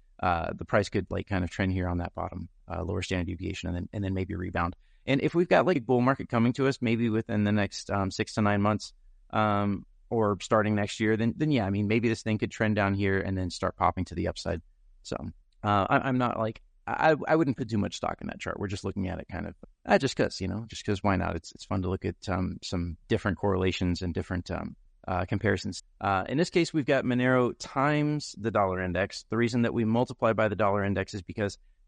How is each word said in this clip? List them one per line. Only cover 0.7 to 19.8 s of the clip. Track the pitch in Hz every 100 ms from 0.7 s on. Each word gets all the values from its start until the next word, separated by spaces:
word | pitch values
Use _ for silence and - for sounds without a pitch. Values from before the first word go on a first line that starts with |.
| 110 101
could, | 104 92
like, | 92 -
kind | 95
of | 87
trend | - 95
here | 92 90
on | 87
that | 87
bottom, | - 87 90 87 _ -
uh, | 85
lower | 85 95
standard | 87 92 90
deviation | 87 90 90 87
and | 87
then, | -
and | -
then | 95
maybe | 95 95
rebound. | 90 90 92 87 - _ _ -
And | 139
if | 156
we've | 170 165
got, | 180 139
like, | 165
a |
bull | 107 123
market | 123 135 -
coming | 120 120
to | 127 135
us, | 135
maybe | 117 113 117
within | 110 113 107
the | 104
next, | 104 98 - -
um, | 98 98
six | - 110
to | -
nine | 104 104
months, | 104 107 - - - - -
um, | 110 107 101 101 98 - - -
or | 117 104 98
starting | - 110 107 104
next | 101 -
year, | 110 110
then, | 113 -
then | 156
yeah, | 135
I | 95
mean, | 98 101
maybe | 113 113
this | 113
thing | 113 107
could | 110
trend | - 110 107
down | 98
here | 98 101 95
and | 95 95
then | 90
start | - 92 -
popping | 90 92
to | 87
the | 92 90
upside. | 82 87 85 - _ - -
So, | - - - - _ _
uh, | 107 104 95
I, | 139 139
I'm | 127
not, | 123 -
like, | 110 - - _ -
I, | - 160 151 -
I |
wouldn't | 160 147 123
put | 113
too | 110
much | 95 -
stock | - -
in | -
that | -
chart. | - -
We're | 98
just | 101
looking | 98 98 92
at | 82
it | -
kind | 85 85
of, | - - _